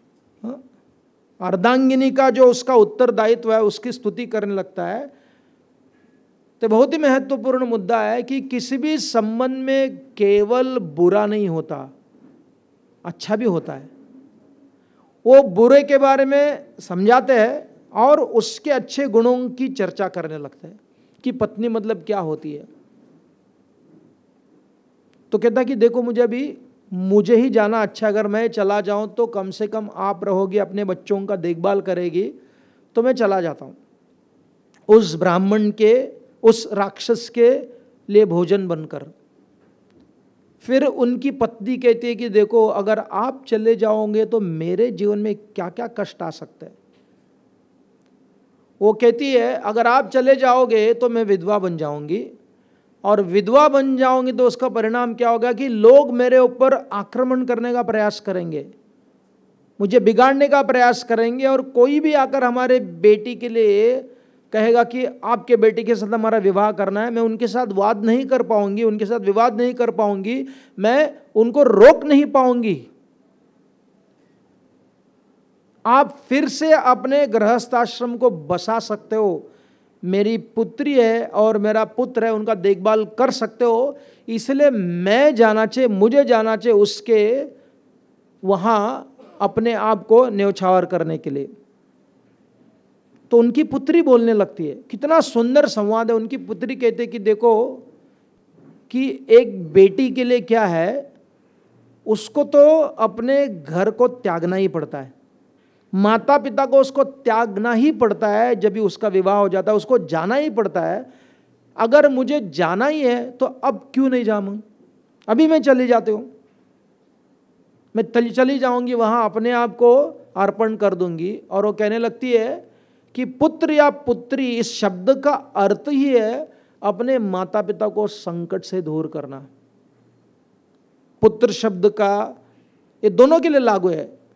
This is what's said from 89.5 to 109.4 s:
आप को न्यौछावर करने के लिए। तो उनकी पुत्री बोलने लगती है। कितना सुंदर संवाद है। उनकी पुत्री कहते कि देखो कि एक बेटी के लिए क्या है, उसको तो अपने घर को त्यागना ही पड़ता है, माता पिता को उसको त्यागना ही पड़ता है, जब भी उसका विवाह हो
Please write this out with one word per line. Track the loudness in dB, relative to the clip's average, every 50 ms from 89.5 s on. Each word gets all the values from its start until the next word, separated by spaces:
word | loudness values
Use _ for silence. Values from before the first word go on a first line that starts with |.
| -2 -2 -2 -2 -2
आप | -2 0 -2 -2 -2 0
को | 4 4 4 4 4
न्यौछावर | 0 -2 -2 -2 -2 -2 0 2 2 2 2
करने | 0 -2 -4 -4 -4 -6 -8
के | -8 -8
लिए। | -8 -8 -10 -10 -14 -20 _ _ _ _ _ _ _ _ _ _ _ _ _ _ _ _ _ _ _ _ _ _ _ _ _ _ _ _ _ _ _ _ _ _
तो | 4 4
उनकी | 4 4 2 0 -2
पुत्री | -2 -4 -6 -2 0 2 2 4
बोलने | 4 4 4 4 2 2
लगती | 0 0 -2 -4 -10 -10
है। | -10 -10 -12 -14 _
कितना | -14 -8 -2 2 2 2
सुंदर | 2 0 -2 -2 -2 2 2 2 2
संवाद | 2 0 -4 -2 -2 -2 -2 0 0
है। | -2
उनकी | -2 -2 -4 -10
पुत्री | -12 -10 -12 -10 -10 -8 -8 -8
कहते | -2 -2 -2 -2 -2 -8
कि | -8 -8 -4
देखो | -2 -2 0 2 2 2 2 2 0 -2 -6 -12 -18 -20 _ _ _ _ _ _ _ _ _ _ _ _ _ _ _ -20 -20 _ _ _
कि | -6 -4 -4 -4 -6 -8 2 6
एक | 8 8 8 6 -2 -10 -12 0 6
बेटी | 6 6 6 6 2 -2 -2
के | -2 -2 0
लिए | 0 0 0
क्या | 0 0 0 0 2
है, | 0 0 0 -2 -2 -4 -6 -10 -12 _ _ _ _ _ _ _ _ _ _ _ _ _ _ _ _ _ _ _
उसको | -4 -4 -4 -4 -6 -4 -2 -2
तो | 2 4 6 6 8 6 4
अपने | 2 0 -2 -2 -4 -4 -2 -4 -4 -2 0 0 0 -2
घर | -4 -12 -14 -8 -4 -2 -2 -2
को | 0 0 0 0
त्यागना | 0 -4 -6 -4 -4 -4 -4 -4 -2
ही | -2 -2 -2
पड़ता | -2 -4 -8 -8 -10 -14
है, | -14 -16 -20 _ _ _ _ _ _ _ _ _ _ _ _ _ _ _ -4
माता | 0 2 2 2 2 2 2 2 2
पिता | 2 -2 -4 -4 -2
को | 2 4 4
उसको | 2 2 0 -2 -2
त्यागना | -2 -4 -6 -4 -2 0 0 0 -2 -4 -4 -4 -2 0
ही | 2 2 2 2
पड़ता | 2 0 -2 0 -2 -2 -2
है, | 0 0 0 0 -2
जब | -2 -2 -2 -2
भी | 0
उसका | -4 -4 -4 -4 -6 -2
विवाह | -2 0 0 0 0
हो | 0